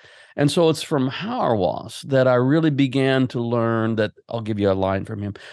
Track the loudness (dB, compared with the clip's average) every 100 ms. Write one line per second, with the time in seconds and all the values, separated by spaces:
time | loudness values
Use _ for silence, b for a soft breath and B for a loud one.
0 | B B B 0 0 4 2 2 -2 -2
1 | -2 -4 -8 -4 0 2 0 -2 -10 -14
2 | -2 2 4 4 4 4 2 2 0 2
3 | 2 2 0 -2 -2 0 0 0 0 0
4 | -2 -4 -10 -8 -6 0 0 2 0 -2
5 | -6 -8 -8 -10 B